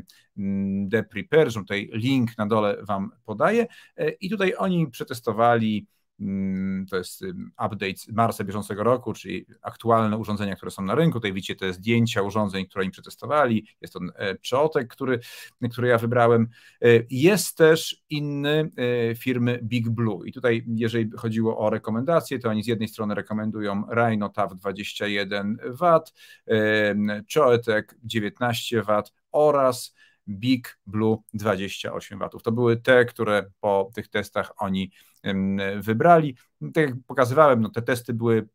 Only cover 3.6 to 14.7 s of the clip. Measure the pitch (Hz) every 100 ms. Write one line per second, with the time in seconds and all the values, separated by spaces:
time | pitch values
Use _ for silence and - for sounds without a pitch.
3.6 | 226 - - - 156 - 185 208 190 -
4.6 | 190 175 151 - 151 123 - 104 120 117
5.6 | 110 104 - _ _ - 101 98 95 95
6.6 | 95 95 95 95 90 - 95 92 92 -
7.6 | 110 98 98 95 - 113 113 113 98 104
8.6 | 101 101 107 127 113 98 95 95 - -
9.6 | 101 - 113 113 110 110 107 104 101 95
10.6 | 92 95 95 123 165 117 104 95 90 95
11.6 | 95 92 107 117 113 110 98 107 104 95
12.6 | 95 98 95 90 - - 113 147 131 110
13.6 | - _ - 90 90 - 101 95 - 131
14.6 | 156